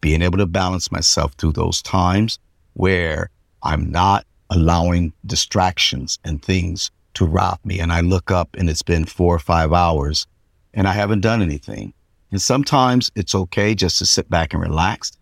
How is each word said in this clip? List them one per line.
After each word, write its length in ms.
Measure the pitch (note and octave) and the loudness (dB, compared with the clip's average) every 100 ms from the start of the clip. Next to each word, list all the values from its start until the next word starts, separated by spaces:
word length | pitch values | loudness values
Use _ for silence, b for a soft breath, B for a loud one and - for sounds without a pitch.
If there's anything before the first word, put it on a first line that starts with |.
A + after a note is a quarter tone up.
Being 200 | D#2+ D#2 | 2 2
able 160 | F2 F#2 | 2 2
to 80 | G2 | 0
balance 460 | F2+ F#2 F#2 - | 0 -2 -2 -6
myself 420 | F2 E2 - D2+ | -2 0 0 -2
through 200 | - E2 | 0 -2
those 280 | D#2 E2+ E2+ | 0 -2 -4
times 580 | - G2 F2+ F#2+ A2 - _ _ _ | -2 0 2 2 0 -4 _ _ _
where 580 | - F#2+ F#2 E2+ D#2 E2+ _ _ _ | -2 0 2 0 -2 -6 _ _ _
I'm 280 | - D#2 D#2 | -4 -2 -2
not 340 | D#2 F#2+ G2 - _ _ | 2 4 2 0 _ _
allowing 640 | F2 D#2+ E2+ F2 F2 E2+ - - | 2 4 2 2 0 -2 -6 -8
distractions 920 | - - G#2 F#2 F2 - B1+ C2 - | -6 -2 0 0 0 -2 -2 -8 -8
and 180 | - D2+ | -6 -8
things 480 | - F#2+ F2 F2 - _ _ - | -2 -2 0 -6 -8 _ _ -2
to 100 | F2 | 0
rob 340 | F2 F#2 F2+ | 2 0 -2
me. 160 | - F2+ | -6 -4
And 120 | E2+ | 0
I 100 | E2+ | 2
look 300 | E2+ F#2 - | 2 0 2
up 240 | F#2 E2+ - | 0 0 -2
and 120 | F2+ | -2
it's 120 | D2+ | -2
been 240 | - E2+ D2+ | 0 0 0
four 300 | - F2+ E2+ | 0 2 2
or 40 | |
five 340 | - E2+ D#2+ | 2 0 2
hours 520 | F2 E2+ D#2+ C#2+ D2+ - _ _ _ _ | 2 2 2 -2 -4 -6 _ _ _ _
and 140 | A2 G2 | -2 0
I 60 | |
haven't 280 | G2 G#2 G#2+ | 2 0 2
done 200 | G#2 A2+ | 2 2
anything. 520 | F2+ D2+ - G#1 G#1 - _ _ _ | 0 -4 -10 -14 -14 -16 _ _ _
And 100 | G2+ | -4
sometimes 680 | - B2+ C#3+ D3 B2+ B2 A#2+ - | 0 0 2 2 4 2 0 -4
it's 200 | G2 G2 | -2 -2
okay 400 | F#2 - G#2 A2 | -2 0 0 2
just 220 | F#2 - | 0 0
to 60 | F#2 | 0
sit 240 | - - | -2 0
back 240 | E2 E2 | -2 -2
and 80 | E2 | -2
relax 500 | E2+ D#2 F2+ A2 - _ | -2 0 0 -2 -10 _